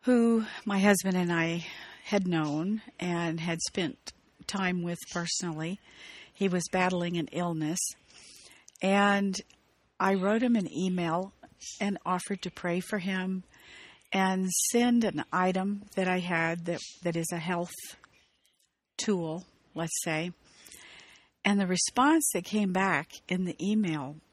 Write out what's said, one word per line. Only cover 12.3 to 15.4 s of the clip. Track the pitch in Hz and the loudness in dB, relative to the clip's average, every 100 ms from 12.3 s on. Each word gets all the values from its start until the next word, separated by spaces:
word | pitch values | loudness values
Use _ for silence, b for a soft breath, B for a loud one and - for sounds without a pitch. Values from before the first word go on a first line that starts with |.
| 196 | -6
to | 180 | -8
pray | - 180 175 | -6 -2 -2
for | 185 214 | -2 -4
him | 180 190 185 185 - B B B B B B | -2 -2 -2 -6 -8 B B B B B B
and | 190 190 190 185 | 2 2 2 0
send | 180 - 240 240 240 | 0 0 2 4 4
an | 226 185 - | 2 -2 -2
item | 180 | 0